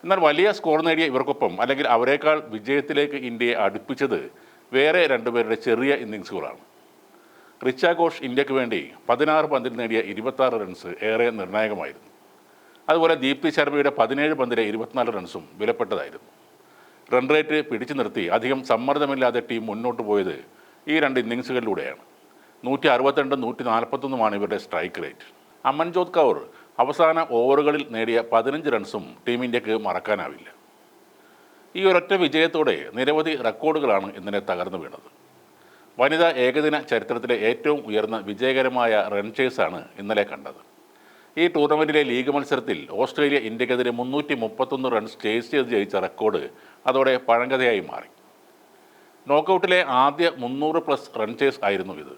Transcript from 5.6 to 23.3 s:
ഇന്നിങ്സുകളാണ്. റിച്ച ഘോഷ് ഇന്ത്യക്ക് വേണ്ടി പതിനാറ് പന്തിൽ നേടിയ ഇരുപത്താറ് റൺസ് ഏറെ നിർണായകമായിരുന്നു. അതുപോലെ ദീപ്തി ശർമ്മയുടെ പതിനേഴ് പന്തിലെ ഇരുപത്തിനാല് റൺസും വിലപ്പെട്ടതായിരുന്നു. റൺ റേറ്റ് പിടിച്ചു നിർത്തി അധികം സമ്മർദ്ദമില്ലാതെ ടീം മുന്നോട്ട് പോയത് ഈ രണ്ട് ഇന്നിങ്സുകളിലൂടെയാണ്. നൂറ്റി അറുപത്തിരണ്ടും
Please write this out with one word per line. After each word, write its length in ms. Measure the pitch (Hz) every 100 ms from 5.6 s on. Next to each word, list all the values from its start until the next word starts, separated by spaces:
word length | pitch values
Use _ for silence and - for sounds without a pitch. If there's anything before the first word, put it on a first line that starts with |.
| - 113 135
ഇന്നിങ്സുകളാണ്. 680 | 143 117 107 87 95 73 - - _ _ _ _ _ _ - - _ 127
റിച്ച 200 | 131 175
ഘോഷ് 360 | 170 170 -
ഇന്ത്യക്ക് 300 | 135 123 139
വേണ്ടി 380 | 135 120 123 - - -
പതിനാറ് 380 | 123 151 156 156
പന്തിൽ 260 | 139 120
നേടിയ 280 | 117 117 113
ഇരുപത്താറ് 520 | 98 101 117 127 131
റൺസ് 520 | 117 98 90 90 87 104
ഏറെ 200 | 110 120
നിർണായകമായിരുന്നു. 800 | 113 92 104 110 101 71 - - _ _ _ _ _ _ _ -
അതുപോലെ 260 | 165 165
ദീപ്തി 360 | 165 131 139 165
ശർമ്മയുടെ 420 | 151 143 143 139 139
പതിനേഴ് 360 | 113 135 151
പന്തിലെ 280 | 147 123 117
ഇരുപത്തിനാല് 500 | 107 110 113 131 120 101
റൺസും 320 | 87 92 -
വിലപ്പെട്ടതായിരുന്നു. 800 | 85 107 117 104 101 71 - - _ _ _ _ _ - _ -
റൺ 140 | 123 131
റേറ്റ് 380 | 151 156 151 143
പിടിച്ചു 260 | 110 123
നിർത്തി 260 | 139 123 120
അധികം 440 | 87 101 127 135
സമ്മർദ്ദമില്ലാതെ 760 | 127 113 127 143 147 135 127 120 117
ടീം 160 | 117 113
മുന്നോട്ട് 360 | 107 120 120
പോയത് 420 | 107 104 92 71 65 _ - _ -
ഈ 100 | 156
രണ്ട് 200 | 147 127
ഇന്നിങ്സുകളിലൂടെയാണ്. 840 | 113 117 123 127 113 90 71 - - _ _ _ _ _
നൂറ്റി 240 | 123 135 151
അറുപത്തിരണ്ടും 460 | 123 135 139 135